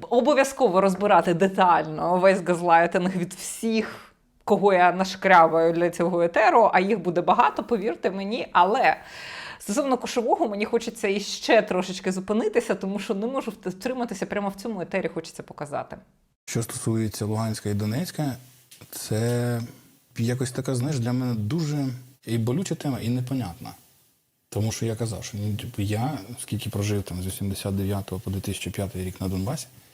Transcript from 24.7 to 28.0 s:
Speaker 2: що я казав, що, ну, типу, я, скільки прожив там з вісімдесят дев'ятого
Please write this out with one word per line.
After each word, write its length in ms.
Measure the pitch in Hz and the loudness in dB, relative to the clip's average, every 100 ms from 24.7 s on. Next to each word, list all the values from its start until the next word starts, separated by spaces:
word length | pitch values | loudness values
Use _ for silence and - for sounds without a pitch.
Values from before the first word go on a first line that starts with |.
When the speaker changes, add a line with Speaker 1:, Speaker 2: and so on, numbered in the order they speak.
Speaker 2:
що 140 | - 113 | -2 -4
я 100 | 110 | -2
казав, 280 | 113 92 | -4 -6
що, 140 | - 104 | -8 -6
ну, 180 | 104 101 | -4 -4
типу, 260 | - - | -6 -4
я, 360 | 101 107 127 143 - 120 | -2 -2 -2 -6 -10 -14
скільки 280 | - 104 101 | -8 -6 -4
прожив 320 | 101 104 104 | -4 -2 -2
там 200 | - 87 | -4 -6
з 40 | 92 | -6
вісімдесят 500 | - 101 101 101 98 | -6 -6 -4 -4 -2
дев'ятого 440 | 98 101 | -2 -4